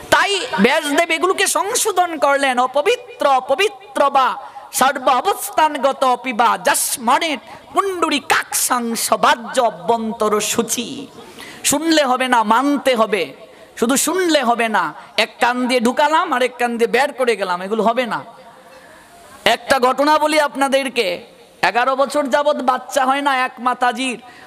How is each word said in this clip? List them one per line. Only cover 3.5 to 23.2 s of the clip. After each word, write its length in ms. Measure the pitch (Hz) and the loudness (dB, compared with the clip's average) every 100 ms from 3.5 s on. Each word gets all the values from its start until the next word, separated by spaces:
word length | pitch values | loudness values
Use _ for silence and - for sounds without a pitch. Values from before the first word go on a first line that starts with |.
| 285 403 - - - 277 | 0 0 -2 -8 0 2
বা 280 | 269 247 185 - - - | 2 2 -2 -10 -18 -12
সর্ব 360 | - 262 277 262 | 0 0 2 2
অবস্থানগত 960 | 254 370 403 - - 311 294 262 262 | 2 0 -2 -4 0 0 2 -2 0
অপিবা 540 | 262 247 254 226 233 196 | 0 0 -2 0 2 2
যস্মণের 760 | 220 - - - 226 294 330 269 - - - | 0 0 -2 -4 0 0 0 -6 -10 -20 -4
পুণ্ডরী 460 | 339 392 359 330 294 | -2 -2 -2 -2 -2
কাকসাং 760 | - - - - - 254 233 226 | 0 -2 -2 -4 -2 -2 -2 -4
সবাজ্য 680 | - 214 233 262 220 254 | 0 2 4 2 0 -2
অভ্যন্তর 760 | 233 170 170 233 226 208 214 208 | 0 -2 -2 -2 -2 -2 0 0
শুচি।" 680 | 208 - 226 - 226 123 - - - - - - | 0 -2 -2 -4 -6 -10 -14 -18 -20 -18 -18 -6
শুনলে 420 | - 285 330 311 269 | -2 0 2 4 4
হবে 220 | 247 254 | 2 2
না, 160 | 247 | 2
মানতে 520 | 214 226 285 285 269 240 | 4 2 2 2 2 2
হবে। 380 | 220 202 147 - - - - - | 2 0 -4 -8 -20 -20 -20 -4
শুধু 180 | 233 269 | 0 2
শুনলে 460 | - 359 359 302 | 0 0 2 2
হবে 260 | 240 233 226 | 2 0 0
না, 240 | 208 160 151 - - | 0 -2 -6 -6 -2
এক 180 | 226 - | -2 0
কান 280 | 240 247 247 | 0 0 0
দিয়ে 120 | 254 | 2
ঢুকালাম 540 | 226 254 294 311 359 | 2 2 2 2 0
আর 80 | 247 | 0
এক 100 | 247 - | -2 -2
কান 180 | 240 233 | -4 0
দিয়ে 100 | 226 | 0
বের 260 | 226 285 | 2 0
করে 220 | - 247 208 | 0 0 0
গেলাম, 260 | 190 175 | -2 -4
এগুলো 220 | 190 226 | -4 0
হবে 220 | 208 233 240 | 0 0 -2
না। 180 | 165 127 - - - - - - - - - - - 202 | -6 -10 -18 -20 -20 -20 -20 -20 -20 -20 -20 -20 -14 -8
একটা 340 | 233 - 269 | -6 -2 0
ঘটনা 380 | 247 262 285 302 | 0 0 2 2
বলি 220 | 302 302 | 2 0
আপনাদেরকে, 840 | 294 254 277 269 262 240 196 175 - - - - | 0 -2 -2 0 -2 -2 -4 -6 -10 -20 -20 -4
এগারো 340 | 175 208 254 262 | -2 0 0 0
বছর 320 | 269 294 277 | 0 0 0
যাবৎ 340 | 294 294 269 | 0 2 0
বাচ্চা 440 | 254 254 - 294 262 | 0 -2 -2 -2 0
হয় 160 | 277 | 0